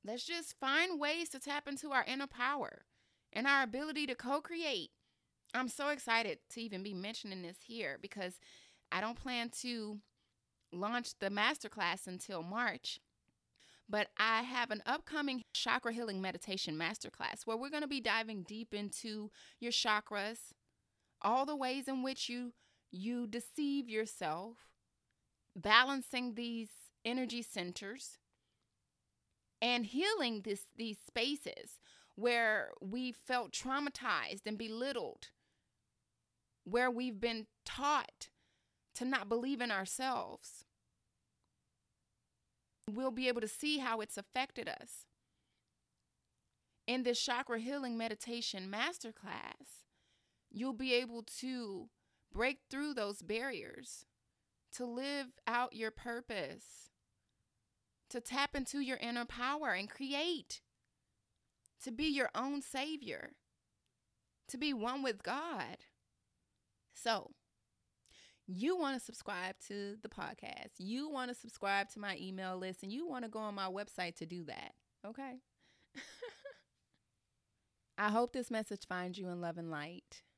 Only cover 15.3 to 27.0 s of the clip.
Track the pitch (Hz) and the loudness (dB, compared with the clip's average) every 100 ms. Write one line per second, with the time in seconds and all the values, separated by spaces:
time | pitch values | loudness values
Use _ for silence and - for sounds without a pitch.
15.3 | 254 - - 233 - 233 226 226 190 190 | 0 -4 -2 2 2 2 -2 0 0 0
16.3 | 175 - 190 - 156 165 - - - - | -2 -4 -2 0 2 0 0 -8 -4 -4
17.3 | - - 226 269 302 294 277 226 220 226 | -2 -2 -2 -2 -2 0 2 4 4 2
18.3 | 214 175 214 233 208 208 - 226 214 214 | -4 -6 -8 -6 -4 -4 -4 -4 -4 -6
19.3 | - - - 233 233 226 214 - 208 208 | -12 -20 -6 0 2 4 4 2 -2 -2
20.3 | 233 - - _ _ _ _ _ _ 202 | -4 -12 -16 _ _ _ _ _ _ 4
21.3 | 247 277 294 254 269 262 262 262 262 - | 4 4 2 2 2 0 0 0 -2 -2
22.3 | 240 247 - _ _ _ 180 202 240 233 | -2 -4 -8 _ _ _ -4 -2 0 0
23.3 | 208 - - 285 277 240 214 220 - 170 | -2 -2 0 2 2 2 0 0 0 0
24.3 | 160 208 233 - _ _ _ _ _ _ | 0 -4 -12 -20 _ _ _ _ _ _
25.3 | _ _ 190 208 220 254 277 - 254 247 | _ _ -2 10 12 12 4 0 -2 -2
26.3 | 220 240 233 214 - - _ | -2 -2 -2 -4 -10 -16 _